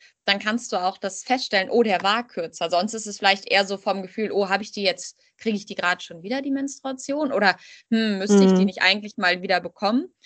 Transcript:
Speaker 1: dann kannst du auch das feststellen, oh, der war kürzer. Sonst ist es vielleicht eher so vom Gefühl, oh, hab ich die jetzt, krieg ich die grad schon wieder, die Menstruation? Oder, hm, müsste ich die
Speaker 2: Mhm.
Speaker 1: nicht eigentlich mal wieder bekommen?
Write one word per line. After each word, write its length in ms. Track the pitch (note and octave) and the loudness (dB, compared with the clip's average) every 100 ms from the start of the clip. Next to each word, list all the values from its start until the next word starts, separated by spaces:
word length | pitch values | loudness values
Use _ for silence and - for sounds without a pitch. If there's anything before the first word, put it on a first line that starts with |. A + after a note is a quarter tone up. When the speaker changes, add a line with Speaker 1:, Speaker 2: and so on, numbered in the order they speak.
| _ _ - | _ _ 0
Speaker 1:
dann 140 | G3 | 0
kannst 320 | G3+ A#3 - | 0 -4 -2
du 60 | G3 | -2
auch 200 | F#3 - | -2 -2
das 260 | G3 - | -6 -6
feststellen, 460 | - C4 - G3 F#3 | -2 -2 0 0 2
oh, 120 | A#3 | 2
der 180 | A3 F3 | 2 2
war 220 | F#3+ A3 A#3+ | 2 0 -2
kürzer. 420 | - E3 - E3+ | -8 -8 -6 -2
Sonst 240 | F3 G#3+ | 0 0
ist 140 | A3 G#3 | -4 -10
es 100 | G3+ | 0
vielleicht 320 | G3+ G3 - | 2 2 2
eher 140 | G3 G3 | 2 2
so 120 | G3 | -2
vom 240 | G#3+ G3 | -4 -4
Gefühl, 280 | F#3 - G#3 | -6 -6 -2
oh, 160 | G3+ F#3+ | -2 0
hab 120 | G3+ | -2
ich 100 | G#3 | -4
die 120 | G#3 | -4
jetzt, 340 | F#3+ F3+ - - _ _ | -2 -4 -8 -18 _ _
krieg 180 | A3+ G3+ | -4 -4
ich 100 | G3+ | -6
die 100 | F#3+ | -4
grad 280 | F3 F3+ | -2 -2
schon 200 | - E3+ | -6 -14
wieder, 180 | F#3+ C4 | -6 -6
die 100 | C#4+ | -4
Menstruation? 840 | C4+ C4+ - C4+ C4 - C#4+ D4+ | -4 -4 -8 -10 -8 -6 -4 -2
Oder, 240 | G3 G3+ F3 - - - | 2 2 2 -2 -20 -2
hm, 300 | A3+ A3 G3 | 0 2 0
müsste 240 | G3+ G3+ F#3+ | 2 6 6
ich 80 | |
die 100 | F#3 | 6
Speaker 2:
Mhm. 20 | F#3+ | 4
Speaker 1:
nicht 160 | - | 2
eigentlich 360 | F#3 G3+ G#3 - | 2 2 -2 -2
mal 240 | F3+ F3+ | 0 0
wieder 180 | F#3 F3+ | 0 0
bekommen? 540 | F3 - G#3 A#3+ F#4 _ | -2 -4 -2 0 -2 _